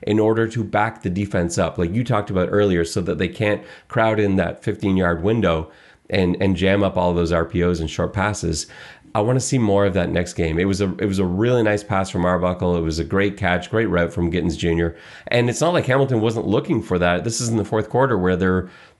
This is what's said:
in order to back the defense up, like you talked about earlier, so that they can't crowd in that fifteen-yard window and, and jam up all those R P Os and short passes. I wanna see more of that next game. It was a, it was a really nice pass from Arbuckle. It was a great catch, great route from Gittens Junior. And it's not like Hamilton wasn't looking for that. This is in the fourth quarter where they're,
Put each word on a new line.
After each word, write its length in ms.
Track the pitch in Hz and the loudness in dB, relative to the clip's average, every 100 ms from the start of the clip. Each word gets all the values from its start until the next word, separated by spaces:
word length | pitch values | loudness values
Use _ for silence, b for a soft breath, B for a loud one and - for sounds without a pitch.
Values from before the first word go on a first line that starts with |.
in 160 | - 107 | 0 2
order 280 | 110 110 113 | 4 2 0
to 140 | 117 | -2
back 380 | 98 107 110 - | -2 0 0 -2
the 80 | 92 | -4
defense 480 | 90 101 95 87 98 | -2 -2 -2 -2 0
up, 220 | 95 - | -2 0
like 120 | 85 | -2
you 100 | 107 | -2
talked 260 | 123 110 - | 0 -2 0
about 200 | 92 90 | -2 0
earlier, 320 | 101 101 87 | 2 2 2
so 180 | 82 - | 0 -2
that 160 | 87 85 | -4 -2
they 120 | 90 | -4
can't 340 | - 107 101 B B - | -2 0 -2 B B -6
crowd 320 | 120 110 107 | 0 2 2
in 160 | 101 95 | 2 2
that 280 | 85 - | 0 -4
fifteen-yard 600 | - 104 101 95 90 85 | -6 -2 0 2 2 2
window 480 | 92 113 92 80 82 B B B - | 0 2 2 0 -2 B B B -4
and, 300 | 98 90 - | 0 0 2
and 140 | 98 87 | 0 2
jam 260 | 95 101 | 2 2
up 140 | 95 90 | 2 0
all 160 | 90 | 0
those 180 | 87 85 | 0 0
R 140 | 85 82 | 0 0
P 180 | 87 | 0
Os 160 | 87 85 | 0 0
and 100 | 80 | -4
short 240 | - 87 | -4 -4
passes. 540 | 104 101 101 82 80 - B B B - 110 | -2 -2 -2 -4 -4 -8 B B B -6 -2
I 60 | |
wanna 180 | 107 131 | 0 0
see 180 | - 131 | 0 0
more 280 | 110 98 101 | 2 2 2
of 80 | 90 | 2
that 160 | 87 | 0
next 220 | 87 87 | -2 -2
game. 260 | - 82 80 | -2 -2 0
It 60 | 98 | 0
was 160 | 95 | 0
a, 120 | 98 85 | -2 -2
it 60 | 101 | -2
was 100 | 95 | 0
a 80 | 92 | 0
really 380 | 92 110 120 | 0 2 2
nice 200 | 107 104 | 2 0
pass 260 | - 98 95 | 0 -2 -2
from 160 | 95 90 | 0 0
Arbuckle. 500 | 90 90 90 90 87 | 2 0 0 0 0
It 60 | |
was 180 | 80 80 | 0 -2
a 60 | 78 | -2
great 320 | 98 101 95 | 0 0 0
catch, 340 | 95 87 - | -2 -2 -2
great 160 | 110 107 | -2 0
route 260 | 87 85 | 0 0
from 160 | - 85 | 0 -2
Gittens 280 | 87 87 85 | 0 -2 -2
Junior. 380 | 87 82 85 B B B - | 0 2 0 B B B -2
And 220 | 120 120 | 0 0
it's 120 | 120 | 0
not 120 | 165 | 0
like 120 | 175 127 | 0 2
Hamilton 360 | 131 135 117 | 2 2 2
wasn't 240 | 113 110 92 | 0 0 0
looking 380 | 113 143 127 | 0 0 -2
for 160 | - 90 | 0 0
that. 240 | 87 87 | 2 0
This 180 | 107 110 | -2 -4
is 80 | 120 | -2
in 80 | 113 | -2
the 80 | 95 | 0
fourth 240 | 110 107 | -2 0
quarter 280 | 120 135 104 | 0 2 2
where 180 | 90 90 | 2 2
they're, 340 | 92 92 90 B B | 2 0 -2 B B